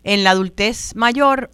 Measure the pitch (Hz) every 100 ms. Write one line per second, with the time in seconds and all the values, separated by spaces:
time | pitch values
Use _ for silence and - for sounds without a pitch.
0 | - 202 190 190 190 - 208 240 - -
1 | 233 247 277 262 247